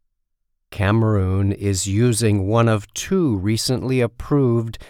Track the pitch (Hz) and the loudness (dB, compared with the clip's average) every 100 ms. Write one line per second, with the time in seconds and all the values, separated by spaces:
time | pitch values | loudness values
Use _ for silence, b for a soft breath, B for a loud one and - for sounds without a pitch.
0 | _ _ _ _ _ _ - - 113 113 | _ _ _ _ _ _ -14 -4 0 2
1 | 110 104 92 95 98 - 101 95 101 101 | 2 2 0 0 0 -2 -2 -2 -2 0
2 | 123 113 113 104 95 117 113 110 - - | 2 2 2 0 2 2 2 0 -4 -10
3 | - 190 160 101 98 113 - 127 120 131 | -2 0 0 0 0 -2 -2 -2 -2 0
4 | 117 - - 147 127 117 113 - B | -2 -4 -2 2 2 2 -2 -8 B